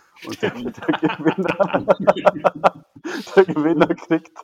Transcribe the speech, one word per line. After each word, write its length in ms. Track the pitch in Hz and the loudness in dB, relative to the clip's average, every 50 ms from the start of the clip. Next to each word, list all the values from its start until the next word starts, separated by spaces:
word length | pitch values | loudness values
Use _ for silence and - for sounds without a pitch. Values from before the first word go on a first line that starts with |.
| _ _ _ - - | _ _ _ -18 -14
Und 140 | - - - | -12 -8 -6
der, 100 | - 196 | -4 -4
der 100 | - - | -4 -6
Gewinner, 1200 | 120 120 - - - - 175 - - - 208 - 147 165 - - 185 - - - 196 180 - - - 214 196 - | -8 -10 -10 -6 -4 -4 -2 -2 -2 -4 -4 -2 -2 -2 0 0 -2 -2 0 0 0 0 -2 -2 0 0 0 2
<laughs> 880 | - 208 - 190 - - 185 156 - 185 - 156 - 196 - 160 - _ _ - - 320 370 302 - - - | 2 2 0 2 2 0 0 2 0 -2 0 2 0 0 0 0 -6 _ _ -14 -12 -10 -10 -10 -10 2 4
der 80 | 196 190 | 4 4
Gewinner 440 | 180 151 156 147 160 170 151 165 170 | 4 2 0 0 2 2 4 2 2
kriegt. 440 | 165 - - - 165 160 - - _ - | 2 -2 -2 -2 -2 -2 -2 -6 _ -16